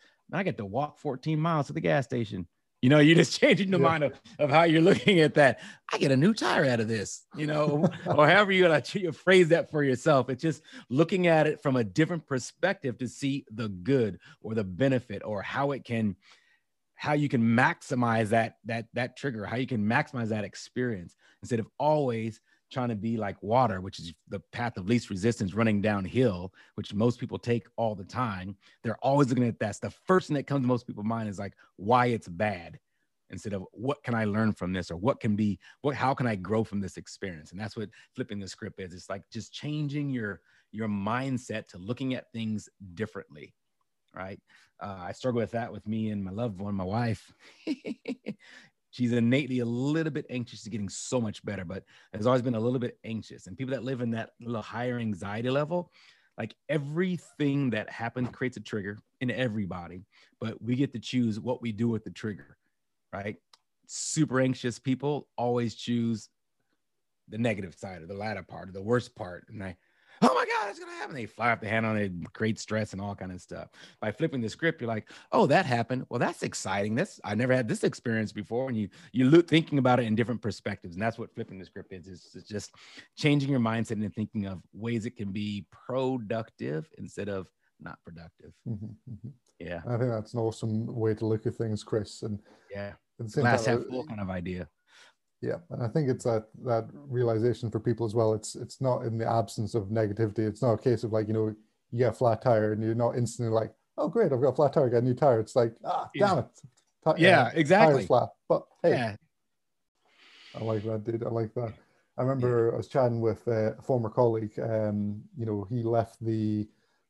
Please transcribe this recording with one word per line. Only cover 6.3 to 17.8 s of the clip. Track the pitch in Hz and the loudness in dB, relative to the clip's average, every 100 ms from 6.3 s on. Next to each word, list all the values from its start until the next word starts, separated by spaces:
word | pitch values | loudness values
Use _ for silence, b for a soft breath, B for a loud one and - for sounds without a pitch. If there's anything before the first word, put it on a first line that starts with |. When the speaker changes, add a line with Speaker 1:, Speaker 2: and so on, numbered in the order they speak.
Speaker 1:
tire | - - - 139 | 4 2 2 2
out | 117 | 2
of | 110 | 0
this," | 110 92 - _ - | -2 -4 -10 _ -6
you | 151 | -2
know, | 151 151 147 180 - | 0 2 2 2 0
Speaker 2:
<laughs> | - | 0
Speaker 1:
or | 147 151 | 6 8
however | 190 196 | 8 6
you | 185 180 | 6 6
gotta | 147 | 4
ch-, | - 208 | 2 -4
you | 175 | -4
phrase | - 180 185 165 | -2 6 8 8
that | 160 - | 6 2
for | 156 | 0
yourself. | 139 123 160 139 123 | 2 2 4 4 4
It's | 127 | -2
just | 160 - B 254 B | -2 -4 B -18 B
looking | 127 165 190 175 | 2 2 4 6
at | 160 151 | 6 4
it | - | 2
from | 143 131 | 0 2
a | |
different | 107 117 160 170 - | 2 2 2 0 -4
perspective | 131 - - 180 196 131 107 | -4 -4 -2 -2 -2 -6 -6
to | 123 | -8
see | - 139 139 - | -4 -4 -4 -6
the | 110 110 | -8 -6
good | 92 90 135 107 85 B B | -4 2 4 2 -2 B B
or | 101 | -6
the | 113 95 | -4 -4
benefit | 87 135 127 - 98 101 | 0 2 2 -2 -10 -6
or | 101 | -6
how | 90 127 143 | -4 -2 -2
it | 135 - | -2 -4
can, | 117 107 90 b b b b b _ _ - | -2 -2 -4 b b b b b _ _ -8
how | 143 | -2
you | 151 143 | 0 2
can | 131 | 2
maximize | 113 117 147 170 | 4 6 4 2